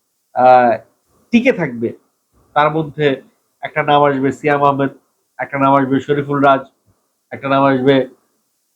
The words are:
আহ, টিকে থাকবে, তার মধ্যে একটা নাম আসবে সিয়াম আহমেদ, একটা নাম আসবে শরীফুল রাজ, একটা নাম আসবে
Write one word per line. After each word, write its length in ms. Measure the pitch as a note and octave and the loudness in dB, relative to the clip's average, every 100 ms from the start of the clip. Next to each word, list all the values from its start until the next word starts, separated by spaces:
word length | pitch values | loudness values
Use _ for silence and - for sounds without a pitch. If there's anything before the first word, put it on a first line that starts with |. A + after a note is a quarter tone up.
| _ _ _ | _ _ _
আহ, 420 | A#2+ B2+ B2+ A#2+ A2 - _ _ _ _ | 0 4 4 4 -2 -8 _ _ _ _
টিকে 220 | A#3 C4 | 0 0
থাকবে, 400 | F#3 D3 A#2 A2+ - _ _ _ _ _ | -2 -6 -6 -10 -10 _ _ _ _ _
তার 160 | D3 D3+ | -2 0
মধ্যে 520 | D#3 D3 D3+ D3 C3+ - _ _ _ | -2 -8 -4 -2 -2 -8 _ _ _
একটা 220 | C#3 D#3 | -8 -6
নাম 220 | D3 C#3+ | 0 2
আসবে 280 | D3 C3+ C3+ | 2 0 -4
সিয়াম 320 | B2 D3 C#3+ | -2 -2 0
আহমেদ, 260 | C#3+ C#3 C3+ - _ _ _ - | 0 0 -4 -6 _ _ _ -14
একটা 200 | B2+ C#3 | -10 -2
নাম 160 | C3+ | 2
আসবে 260 | C#3 C3 C3 | 2 0 -2
শরীফুল 420 | - C#3+ C#3 C#3+ | -2 -4 -2 0
রাজ, 160 | C#3 C3+ - _ _ _ _ _ _ | 2 0 -4 _ _ _ _ _ _
একটা 180 | B2 C3+ | -12 -4
নাম 140 | C#3 | 0
আসবে 440 | C#3 C3+ C3 C3+ B2+ - _ _ _ _ _ | 0 2 2 2 0 -10 _ _ _ _ _